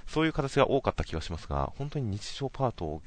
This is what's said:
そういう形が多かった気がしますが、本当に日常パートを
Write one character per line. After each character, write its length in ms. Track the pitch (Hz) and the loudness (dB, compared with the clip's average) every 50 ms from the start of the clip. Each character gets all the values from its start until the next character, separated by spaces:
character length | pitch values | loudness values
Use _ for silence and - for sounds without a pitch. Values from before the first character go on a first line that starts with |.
| - | -10
そ 160 | - - 151 | -2 2 2
う 40 | 160 | 2
い 40 | 160 | 4
う 20 | |
形 220 | - - 139 135 - | 2 0 -2 2 6
が 160 | 143 127 - | 6 6 6
多 100 | 127 135 | 6 4
か 120 | - 101 | 2 2
っ 20 | - | 0
た 100 | - 87 | 0 -2
気 100 | - 80 | -2 -2
が 60 | 80 | -4
し 120 | - - | -4 -4
ま 60 | 82 78 | -6 -6
す 80 | - - | -4 -2
が、 220 | 71 71 67 - - | 0 0 0 0 -2
本 140 | - 139 147 | -6 -6 -4
当 80 | - 147 | -4 -2
に 80 | 127 | -2
日 280 | 104 98 101 - - - | -2 -2 -4 -4 -8 -6
常 140 | - 139 127 | -4 -6 -6
パ 200 | - - 135 117 | -2 0 -2 -2
ー 20 | |
ト 160 | - - 85 | 0 -2 -4
を 160 | 76 78 78 - | -4 -4 -6 -8